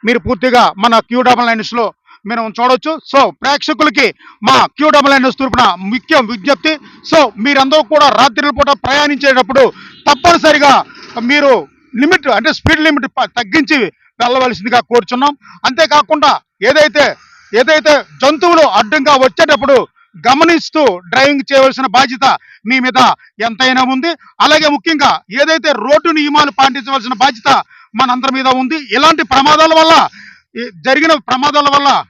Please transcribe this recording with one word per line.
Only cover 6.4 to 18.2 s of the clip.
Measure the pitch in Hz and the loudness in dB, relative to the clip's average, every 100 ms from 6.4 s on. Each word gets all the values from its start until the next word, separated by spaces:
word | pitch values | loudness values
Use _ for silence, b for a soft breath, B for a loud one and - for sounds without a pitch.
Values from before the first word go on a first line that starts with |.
| 185 269 311 302 B B - | -4 -2 -2 -6 B B -2
So, | 320 262 202 | 0 0 -2
మీరందరూ | 254 277 269 302 302 | -2 0 2 0 0
కూడా | 302 294 226 | 2 2 2
రాత్రిపూట | 269 247 285 269 269 277 247 | 0 0 -4 -2 -2 -2 -2
ప్రయాణించేటప్పుడు | 285 294 277 277 262 202 262 233 B B B - | -2 -2 -2 0 0 0 2 0 B B B -2
తప్పనిసరిగా | 277 349 339 311 302 285 233 143 - - 233 233 | 0 2 2 2 2 4 2 0 -16 -16 -8 -2
మీరు | 294 285 226 147 _ _ 226 | 0 2 0 -2 _ _ -4
లిమిట్, | 294 359 285 302 | 0 0 0 -2
అంటే | 277 240 | -2 -4
స్పీడ్ | - 320 311 | -2 0 0
లిమిట్ | 285 269 - | -2 -4 -6
ప-, | 214 - | -6 -6
తగ్గించి | 214 311 285 302 190 _ _ _ | -4 -2 0 -2 -2 _ _ _
వెళ్ళవలసిందిగా | 240 262 254 180 214 240 - | -2 0 -2 -4 -2 -2 0
కోరుచున్నాం. | 240 190 247 277 294 B B 247 | -2 -2 -2 -2 -4 B B -6
అంతేకాకుండా | 262 320 294 285 311 285 185 _ _ 208 | -2 0 0 0 0 0 0 _ _ 0
ఏదైతే, | 294 302 294 254 143 _ _ _ 208 | 2 2 2 -2 -2 _ _ _ -2
ఏదైతే | 269 311 302 285 202 147 | 2 2 2 0 -2 -2